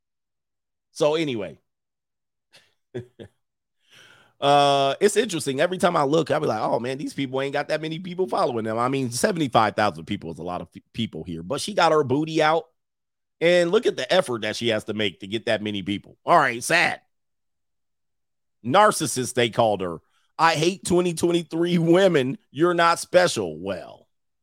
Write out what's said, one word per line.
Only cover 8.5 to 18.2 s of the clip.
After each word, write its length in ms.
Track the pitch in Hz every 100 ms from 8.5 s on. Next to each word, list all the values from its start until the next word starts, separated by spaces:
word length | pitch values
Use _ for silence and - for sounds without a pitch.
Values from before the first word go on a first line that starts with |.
| 117
them." 120 | 113 113
I 100 | 123
mean, 220 | 135 123
seventy-five 640 | 120 214 175 139 123 107
thousand 300 | 104 104 78
people 260 | 80 101 82
is 60 | 80
a 40 |
lot 180 | 87 90
of 100 | 82
pe-, 100 | - _
people 320 | - 113 78
here. 180 | 82 82
But 200 | 90 143
she 100 | -
got 200 | 185 170
her 120 | 156
booty 380 | 131 143 160 156
out. 220 | 156 160 - _ _ _ _ _ _ -
And 300 | 165 175 170
look 160 | 214 247
at 100 | 135
the 160 | 127
effort 300 | 180 180 117
that 140 | 107 104
she 120 | 117
has 160 | 107
to 80 | -
make 280 | 107 104 80
to 60 | 98
get 200 | 110 117
that 160 | 107
many 200 | 104 101
people. 360 | 92 101 - - 135
All 100 | 170
right, 260 | 131 120
sad. 380 | 127 170 151 - _ _ _ _ _ _ _ _ _ _ _ _